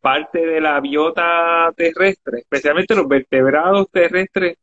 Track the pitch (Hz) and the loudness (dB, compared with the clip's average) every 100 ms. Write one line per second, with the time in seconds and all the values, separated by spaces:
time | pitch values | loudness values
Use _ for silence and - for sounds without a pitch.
0 | 131 139 151 170 165 160 156 143 139 147 | -2 -2 -2 -4 -2 0 0 -2 -2 -2
1 | 160 165 170 170 170 170 165 - 165 165 | -2 0 0 0 0 0 0 0 -2 0
2 | 190 190 - 120 - 139 147 156 196 214 | 0 -2 -6 -10 -6 -2 0 0 0 0
3 | 143 139 - 131 131 147 175 196 196 185 | 2 0 0 0 2 2 2 2 0 0
4 | 170 180 190 190 180 165 | 0 0 -4 -4 -4 -6